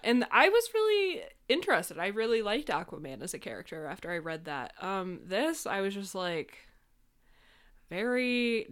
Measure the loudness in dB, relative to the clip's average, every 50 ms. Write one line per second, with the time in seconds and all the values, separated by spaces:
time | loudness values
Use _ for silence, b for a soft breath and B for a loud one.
0 | 2 4 4 4 4 4 6 6 8 8 8 6 4 2 2 2 4 4 4 4
1 | 2 0 -2 -4 -8 -12 -16 _ _ 0 0 2 2 2 2 2 2 -2 -4 -4
2 | -4 -2 0 0 0 2 2 2 2 0 0 0 0 -2 -2 -2 -2 -6 -10 -12
3 | -10 -10 -10 -8 -8 -8 -8 -8 -8 -10 -10 -10 -12 -12 -10 -10 -8 -8 -8 -8
4 | -8 -6 -6 -6 -4 -6 -6 -6 -6 -6 -6 -6 -6 -8 -10 -8 -6 -4 -2 -2
5 | -4 -4 -6 -8 -6 -4 -2 0 0 0 -2 -2 -4 -4 -2 -2 -2 -2 -2 -6
6 | -8 -6 -6 -4 -4 -2 -2 -4 -4 -8 -12 -20 -20 -20 -20 _ _ _ _ _
7 | _ _ _ b b b b b b b b b b b b -20 _ -10 -6 -4
8 | -2 0 2 2 2 2 2 2 2 2 2 0 -2 -4